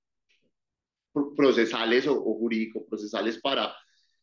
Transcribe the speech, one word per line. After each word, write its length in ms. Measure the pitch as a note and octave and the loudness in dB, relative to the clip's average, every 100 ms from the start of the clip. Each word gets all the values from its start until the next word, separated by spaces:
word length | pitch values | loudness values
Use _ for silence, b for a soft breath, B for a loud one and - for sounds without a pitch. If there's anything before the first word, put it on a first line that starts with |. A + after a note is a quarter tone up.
| _ _ _ _ _ _ _ _ _ _ _ | _ _ _ _ _ _ _ _ _ _ _
pro-, 200 | D3 C#3+ - | -4 -4 2
procesales 720 | C3+ A#2 A2+ A#2+ A2+ B2 C#3+ | 4 4 2 0 2 2 2
o, 60 | |
o 240 | B2 A2+ G#2+ | 0 0 -2
jurídico-procesales 1000 | A#2 A2+ A2 G#2+ - G#2 G#2 G#2+ A2 A2+ | -2 -2 -2 -6 -10 -10 -6 -4 -4 -2
para 360 | C#3 C3 G#2 - _ _ _ _ | -2 -2 -4 -8 _ _ _ _